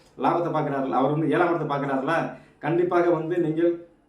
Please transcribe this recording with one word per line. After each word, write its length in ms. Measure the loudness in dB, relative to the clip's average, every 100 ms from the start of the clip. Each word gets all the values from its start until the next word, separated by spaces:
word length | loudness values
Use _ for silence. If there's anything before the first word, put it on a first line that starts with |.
| -20 -4
லாபத்தை 320 | 0 0 0
பார்க்கிறாருல, 380 | -2 -2 -2 -2
அவர் 220 | 0 0
வந்து 200 | 0 0
ஏழாம் 240 | 2 2
இடத்தை 220 | 0 -2 -4
பார்க்கிறாருல, 540 | -2 -2 0 -2 -2 -8 -20 _
கண்டிப்பாக 520 | -2 0 2 2 2
வந்து 280 | 2 0 -2
நீங்கள் 480 | 0 2 0 0 -6 _